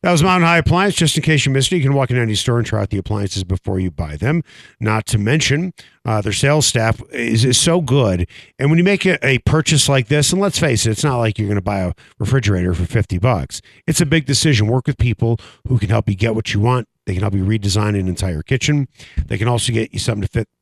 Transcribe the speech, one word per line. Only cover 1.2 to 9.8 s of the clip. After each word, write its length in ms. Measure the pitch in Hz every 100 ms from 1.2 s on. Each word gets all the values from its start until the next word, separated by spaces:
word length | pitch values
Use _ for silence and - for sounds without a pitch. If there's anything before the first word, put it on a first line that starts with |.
case 220 | 151 156 139
you 60 |
missed 180 | 135 135
it, 60 | 185
you 40 |
can 120 | 135
walk 180 | 139 131
in 60 | 123
any 180 | 117 104
store 220 | - 120
and 100 | 110
try 140 | 107
out 80 | 101
the 80 | 101
appliances 480 | 92 104 98 101 90
before 340 | 92 - 95
you 100 | 92
buy 280 | 78 82 76
them. 260 | 113 165 - - - _
Not 280 | 110 107 -
to 100 | 110
mention, 560 | 104 151 143 143 180 - - _
uh, 160 | - 107
their 140 | 104
sales 320 | 101 139 151 -
staff 340 | 123 113 110 -
is, 340 | 131 117 113 127
is 120 | 123
so 220 | 170 170
good. 480 | 147 139 113 90 87 - - _
And 100 | 139
when 80 | 165
you 60 |
make 220 | 180 202 185
a, 120 | 175 -
a 120 | 131
purchase 480 | - 156 156 151